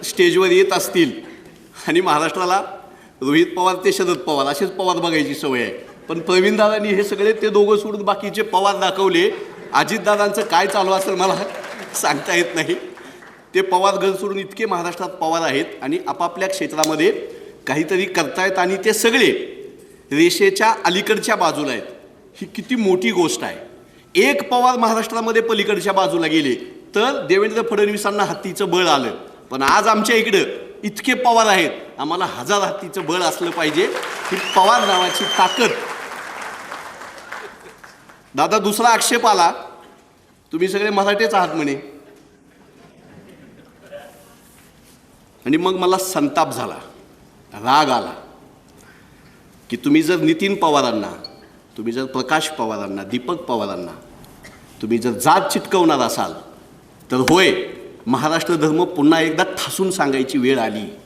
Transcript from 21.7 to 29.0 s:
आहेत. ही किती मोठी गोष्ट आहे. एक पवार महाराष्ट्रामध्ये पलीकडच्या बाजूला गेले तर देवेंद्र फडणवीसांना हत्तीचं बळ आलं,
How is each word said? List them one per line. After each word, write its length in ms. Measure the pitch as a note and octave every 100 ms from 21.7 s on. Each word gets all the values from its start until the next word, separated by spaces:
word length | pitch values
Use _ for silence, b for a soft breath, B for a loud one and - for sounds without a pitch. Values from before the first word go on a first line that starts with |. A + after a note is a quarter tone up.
आहेत. 100 | A#2 - - - - -
ही 120 | - F#3
किती 200 | - -
मोठी 360 | B3 G3+ F3+ A3+
गोष्ट 340 | F3+ E3 -
आहे. 120 | A2 - - - B B B
एक 360 | F3 B3 C#4+ -
पवार 260 | B3 B3 B3
महाराष्ट्रामध्ये 680 | A3+ A3+ A3 A3+ A3+ A3+
पलीकडच्या 500 | A3+ G#3+ G3+ G3 F3
बाजूला 340 | F#3+ F3+ E3+ D#3+
गेले 560 | D#3 C#3 A#2 - - -
तर 320 | G3+ A#3+ C#4 D3
देवेंद्र 360 | F#3+ G#3+ A3 G#3+
फडणवीसांना 520 | G#3 G#3 G#3 G#3 G#3
हत्तीचं 480 | F#3 E3+ F#3+ D#3+ G3
बळ 160 | F3+ F3
आलं, 240 | C#3+